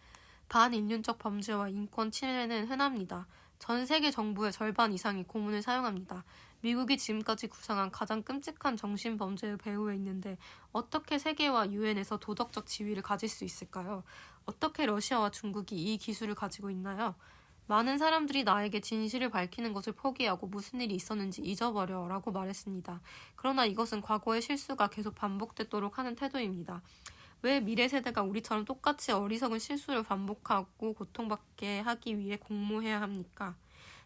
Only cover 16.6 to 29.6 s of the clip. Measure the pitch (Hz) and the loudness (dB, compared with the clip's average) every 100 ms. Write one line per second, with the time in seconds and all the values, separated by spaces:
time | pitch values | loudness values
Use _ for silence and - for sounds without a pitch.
16.6 | 202 185 190 196 220 180 - - - - | -4 -4 -4 -2 -2 -4 -12 -20 -20 -14
17.6 | - 208 240 277 311 320 294 285 214 202 | 4 4 6 6 6 6 4 4 6 6
18.6 | 208 202 - 220 220 247 247 190 180 - | 4 0 0 0 0 0 0 0 -2 -2
19.6 | 233 196 202 208 277 262 233 180 190 202 | -4 -2 -4 -2 -2 2 2 2 -2 -6
20.6 | 196 247 240 190 - 214 196 185 - 196 | -6 -2 -2 -2 -2 -2 -2 -2 -4 0
21.6 | 233 208 185 185 175 190 220 190 190 196 | 0 2 0 -2 -2 -2 -2 -2 -2 -4
22.6 | - 190 175 175 - - - - 254 262 | -6 -6 -6 -10 -12 -18 -20 -4 0 4
23.6 | 226 208 226 214 202 214 226 226 226 277 | 4 4 0 0 0 2 4 2 2 -2
24.6 | - 269 202 - 208 - 202 196 214 - | -2 2 2 2 -6 -2 -2 -2 -4 -6
25.6 | 202 208 202 226 254 233 277 269 214 185 | -4 -2 -2 -2 -4 -4 -2 -2 -2 -2
26.6 | 170 175 - - - - - - 240 277 | -6 -10 -12 -18 -18 -18 -20 -2 2 4
27.6 | 208 226 247 269 247 233 196 208 - 214 | 4 4 4 2 2 0 0 0 0 -2
28.6 | 208 262 - 294 - 202 202 226 247 220 | 0 0 2 2 2 2 2 0 0 0